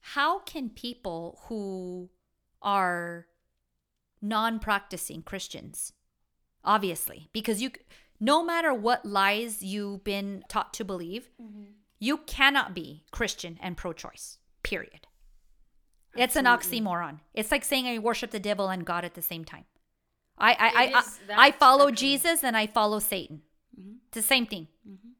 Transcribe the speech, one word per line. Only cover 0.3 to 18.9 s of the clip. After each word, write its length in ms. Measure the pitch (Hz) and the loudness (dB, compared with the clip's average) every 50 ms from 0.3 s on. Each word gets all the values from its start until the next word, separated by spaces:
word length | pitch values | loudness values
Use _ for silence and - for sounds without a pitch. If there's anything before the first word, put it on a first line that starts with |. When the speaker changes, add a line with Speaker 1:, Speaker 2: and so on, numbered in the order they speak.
| 349 392 | 0 -2
Speaker 1:
can 280 | - - - 320 269 226 | -4 -10 -10 -8 -8 -8
people 720 | 214 - - 240 240 - _ 196 170 165 170 170 - - - - | -10 -10 -10 -10 -12 -10 _ -10 -8 -8 -10 -12 -14 -16 -14 -10
who 640 | 233 220 202 196 190 185 185 180 180 180 180 180 _ _ _ _ _ _ _ _ _ _ | -8 -8 -6 -6 -8 -8 -8 -10 -10 -12 -14 -16 _ _ _ _ _ _ _ _ _ _
are 640 | - 208 202 196 190 180 175 175 170 170 170 170 175 _ _ _ _ _ _ _ _ _ _ _ _ _ _ _ _ _ _ _ | -2 0 2 2 2 2 0 -2 -4 -8 -10 -12 -16 _ _ _ _ _ _ _ _ _ _ _ _ _ _ _ _ _ _ _
non-practicing 1000 | - 208 220 214 220 226 226 220 214 220 208 196 196 - - 175 - - - 160 160 | -6 -2 -2 0 0 0 -2 -4 -2 -2 -2 -2 -2 -6 -12 -10 -10 -10 -10 -12 -12
Christians, 720 | - - 196 - - - - - - - - - - _ _ _ _ _ _ _ _ _ _ _ _ _ _ _ | -10 -10 -10 -10 -10 -12 -14 -16 -14 -12 -12 -12 -12 _ _ _ _ _ _ _ _ _ _ _ _ _ _ _
obviously, 680 | - 208 214 196 185 165 - - - - - 156 _ _ | 0 0 2 0 -2 -4 -4 -8 -8 -10 -12 -20 _ _
because 280 | 220 220 - 220 196 240 | -6 -2 -2 -2 -2 -2
you, 80 | 262 - - _ _ - - _ _ _ _ | -6 -8 -12 _ _ -20 -20 _ _ _ _
no 240 | 214 240 285 320 339 | 2 4 4 4 2
matter 280 | 339 339 339 330 311 269 | 0 -2 0 2 2 0
what 300 | 233 202 226 247 - - | 0 2 0 0 0 -2
lies 560 | 208 202 196 196 196 208 208 233 233 214 - 190 | -2 0 4 4 4 4 2 -2 -6 -8 -10 -8
you've 420 | 190 196 208 208 202 202 190 _ | -6 -6 -6 -6 -6 -8 -8 _
been 400 | 214 196 196 202 202 202 190 - - | -6 -4 -4 -4 -6 -8 -10 -12 -6
taught 240 | - 214 - - - | -4 -4 -4 -4 -8
to 100 | - 226 | -10 -8
believe, 460 | 190 196 180 175 165 185 233 254 - _ _ 240 | -8 -8 -8 -8 -10 -10 -12 -12 -14 _ _ -20
Speaker 2:
Mm-hmm. 220 | 220 208 208 208 202 208 _ _ _ _ _ | -20 -18 -20 -20 -20 -20 _ _ _ _ _
Speaker 1:
you 200 | 214 240 294 302 | -2 -2 -2 -2
cannot 560 | 302 - - - 277 269 285 277 254 - 185 | -4 -10 0 4 4 4 4 4 0 0 -6
be 300 | 180 160 139 147 151 _ _ - | -10 -10 -10 -14 -18 _ _ -6
Christian 460 | - 233 202 - - - 175 165 170 - | -4 -4 -4 -4 -8 -10 -14 -14 -10 -10
and 140 | 185 175 - | -10 -10 -8
pro-choice, 600 | - 185 165 - - - - - - - - _ _ _ _ _ _ | -8 -10 -10 -10 -12 -16 -16 -16 -18 -18 -18 _ _ _ _ _ _
period. 440 | - - 175 - - _ - - _ _ _ - - _ - _ _ - _ - _ _ _ _ _ _ _ _ _ _ | -8 -6 -6 -8 -12 _ -20 -20 _ _ _ -20 -20 _ -20 _ _ -20 _ -20 _ _ _ _ _ _ _ _ _ _
It's 200 | 226 247 254 - | 0 0 2 2
an 100 | 311 262 | 2 4
Speaker 2:
Absolutely. 400 | 247 240 240 240 180 - 233 220 | 4 4 4 2 -4 -4 -2 -2
Speaker 1:
oxymoron. 340 | 196 175 170 175 151 147 151 _ _ _ | -2 -2 -2 -4 -6 -10 -14 _ _ _
It's 180 | 220 214 214 | -6 -2 0
like 140 | 294 285 - | 0 -2 0
saying 220 | - 294 262 254 | 0 -2 0 0
I 120 | 254 240 226 | -2 -6 -2
worship 320 | 208 233 226 - - 233 | -2 -2 -2 -2 -4 -6
the 80 | - 214 | -8 -6
devil 280 | 190 208 208 190 202 190 | -2 -2 -2 -2 -2 -2
and 160 | 190 185 170 | -2 -6 -6
God 200 | 165 | -6